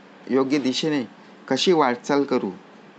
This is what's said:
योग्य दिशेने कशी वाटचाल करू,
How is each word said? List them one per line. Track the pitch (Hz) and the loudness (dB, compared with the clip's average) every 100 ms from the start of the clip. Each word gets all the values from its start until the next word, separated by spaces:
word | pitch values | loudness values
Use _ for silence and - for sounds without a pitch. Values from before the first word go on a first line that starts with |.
| - - - | -20 -16 -2
योग्य | 127 135 147 | 0 0 0
दिशेने | 131 127 160 147 113 - - - - | -2 -2 -2 -2 -4 -12 -20 -14 -4
कशी | 131 - | -2 2
वाटचाल | 170 135 120 - 143 | 4 2 0 0 0
करू, | 139 127 110 92 - - - | 2 0 -2 -10 -16 -20 -20